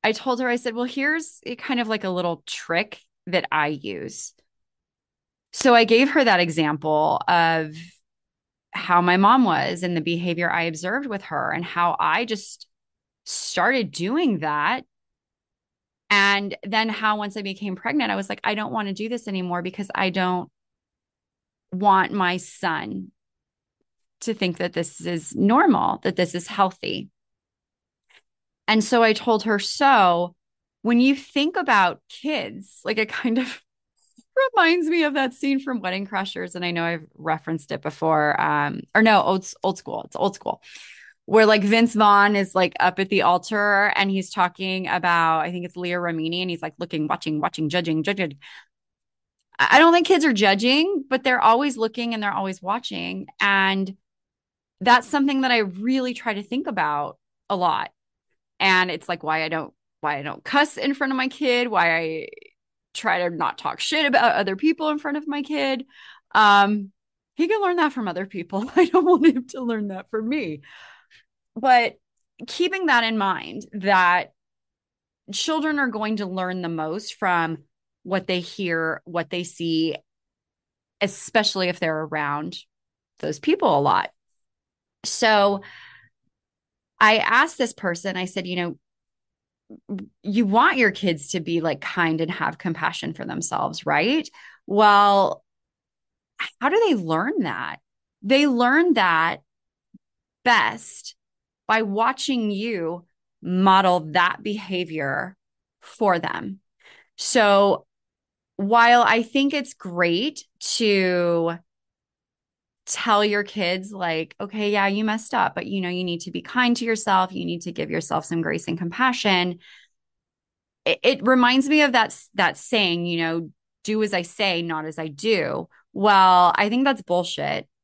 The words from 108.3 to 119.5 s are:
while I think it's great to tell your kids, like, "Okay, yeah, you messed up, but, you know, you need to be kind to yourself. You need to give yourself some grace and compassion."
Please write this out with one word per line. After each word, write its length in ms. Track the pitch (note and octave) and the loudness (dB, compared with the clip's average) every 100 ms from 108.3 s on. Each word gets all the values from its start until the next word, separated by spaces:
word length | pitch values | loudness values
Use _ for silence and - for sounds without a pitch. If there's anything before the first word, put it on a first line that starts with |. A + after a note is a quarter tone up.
| _ _ - | _ _ -8
while 440 | G3+ A#3 A#3 A#3+ | 2 4 6 6
I 220 | A3 A3+ | 6 2
think 300 | A#3 C#4 C#4 | 0 0 0
it's 200 | D4 - | -2 -6
great 720 | - F#3+ F3 F3 E3+ C4+ D4 - _ - - | -12 -10 -2 0 0 -2 -8 -20 _ -8 -2
to 840 | A3 G3 F#3 F3+ F3 E3+ E3 F3 _ _ _ _ _ _ _ _ _ _ _ _ - | 0 2 2 0 0 0 -2 -4 _ _ _ _ _ _ _ _ _ _ _ _ -10
tell 380 | - A3+ G#3 | -6 2 2
your 200 | G#3 G#3 | 2 0
kids, 500 | G3+ G#3 F3 F#3 F#3+ | -4 -4 -4 -4 -8
like, 420 | G3+ F3 D#3+ D#3+ - | -8 -4 -4 -6 -10
"Okay, 300 | G3 G#3+ G#3 | -12 -4 -2
yeah, 160 | G3+ G3 | 0 0
you 180 | G3+ G#3+ | 0 -2
messed 280 | A3 - | -4 -4
up, 220 | A#3+ G3 - | -2 -2 -2
but, 100 | - | -8
you 140 | G3 | -6
know, 100 | F3+ | -6
you 140 | F3+ | -6
need 160 | F3+ E3+ | -6 -8
to 100 | E3+ | -8
be 100 | F3 | -12
kind 340 | F3 B3 B3 A#3+ | -6 0 2 0
to 80 | A#3 | -2
yourself. 460 | A3 G#3+ F#3+ F#3 | -4 0 0 0
You 140 | F#3 F3 | -4 -6
need 160 | E3+ | -6
to 100 | F3 | -8
give 180 | E3+ D#3 | -8 -4
yourself 360 | E3 - D3+ - | -4 -2 -4 -2
some 160 | E3 | -4
grace 260 | E3 D#3+ E3 | -2 -4 -6
and 100 | E3 | -8
compassion." 800 | E3+ E3+ C4 B3 G#3+ F#3 F3+ | -8 -2 -2 0 0 0 0